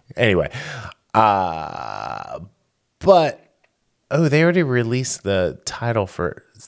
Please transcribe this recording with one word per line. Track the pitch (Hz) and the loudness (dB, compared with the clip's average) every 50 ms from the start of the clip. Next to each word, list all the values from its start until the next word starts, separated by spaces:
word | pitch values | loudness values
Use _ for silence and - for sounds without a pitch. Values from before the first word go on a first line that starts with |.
| _ - - | _ -12 -4
anyway. | - 120 110 95 85 73 - - 131 - - - 123 107 - - _ _ _ - | 0 2 2 2 2 0 -2 -6 -12 -12 -12 -12 -14 -14 -16 -18 _ _ _ 2
Uh, | 110 110 107 101 98 92 85 80 80 78 - - - 62 53 50 50 53 - 53 50 - - - - 87 - _ _ _ _ _ _ _ _ _ _ | 4 4 4 4 2 0 -2 -4 -6 -8 -10 -10 -12 -12 -10 -10 -10 -8 -8 -10 -10 -10 -12 -14 -14 -16 -18 _ _ _ _ _ _ _ _ _ _
but, | - 190 190 175 156 135 - - _ _ _ _ _ _ _ _ _ _ _ _ _ - | 4 6 6 6 4 2 -2 -6 _ _ _ _ _ _ _ _ _ _ _ _ _ -2
oh, | - 151 165 143 | 0 2 2 4
they | 139 156 165 | 4 4 4
already | 175 175 185 160 | 4 4 2 2
released | 131 123 123 117 113 123 131 127 - - - - | 2 2 0 0 0 0 -2 -2 -4 -6 -4 -2
the | 98 98 92 92 78 64 - _ | -2 0 0 0 0 -2 -6 _
title | - - - 117 120 117 110 95 | -12 -8 -6 -4 -2 0 -2 -2
for, | 95 - - 87 76 - - - _ _ - - | -2 -4 -4 -4 -4 -6 -8 -16 _ _ -20 -20